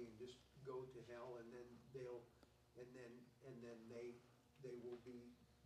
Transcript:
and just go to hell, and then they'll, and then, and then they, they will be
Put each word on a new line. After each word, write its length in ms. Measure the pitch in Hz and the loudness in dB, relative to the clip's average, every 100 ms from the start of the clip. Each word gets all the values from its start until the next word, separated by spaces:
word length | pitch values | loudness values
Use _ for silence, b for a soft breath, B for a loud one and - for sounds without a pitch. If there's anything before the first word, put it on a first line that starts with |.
| 117 | 2
and 80 | 110 | 2
just 200 | 123 - - - | -2 -2 -8 -4
go 220 | 135 127 131 | 2 4 4
to 40 | 120 113 | 2 0
hell, 240 | 120 123 120 | 2 4 2
and 100 | 117 | 2
then 140 | 123 120 120 - | 0 -2 -4 -2
they'll, 300 | 135 123 120 - - - - - 120 | 2 4 2 0 -10 -16 -16 -12 -6
and 80 | 123 | -4
then, 160 | 127 120 120 120 - 139 | -2 -2 -4 -6 -6 -2
and 100 | 117 | 0
then 140 | 120 113 113 | 0 0 0
they, 240 | 120 120 120 - - - - | 2 4 2 -4 -14 -16 -4
they 120 | 131 123 | 0 2
will 140 | 120 120 | 4 2
be 140 | 123 120 120 - - - | 2 0 0 -6 -12 -12